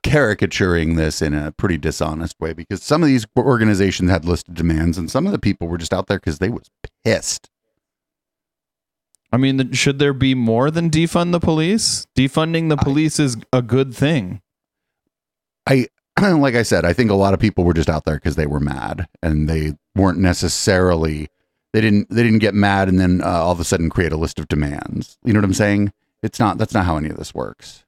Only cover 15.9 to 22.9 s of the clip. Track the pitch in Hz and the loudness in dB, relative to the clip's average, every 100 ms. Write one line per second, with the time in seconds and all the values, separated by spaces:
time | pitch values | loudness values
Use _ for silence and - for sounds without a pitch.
15.9 | _ _ - 196 165 139 120 110 95 82 | _ _ -2 2 2 2 0 0 0 2
16.9 | 90 117 98 98 95 110 - 87 85 78 | 0 2 2 2 2 0 2 2 2 0
17.9 | 76 80 76 80 73 73 73 71 67 52 | -2 -2 -4 -4 -2 -2 -2 -2 -4 -8
18.9 | - 87 _ 85 76 78 80 76 76 _ | -8 -10 _ -2 0 0 -2 -4 -8 _
19.9 | 95 95 85 92 87 87 - - 92 92 | 0 0 2 0 2 -2 -2 0 2 2
20.9 | 85 80 76 76 _ _ _ _ 107 110 | 2 0 -4 -10 _ _ _ _ 0 4
21.9 | 104 - 110 120 110 104 101 101 98 95 | 2 2 2 4 4 2 2 2 2 2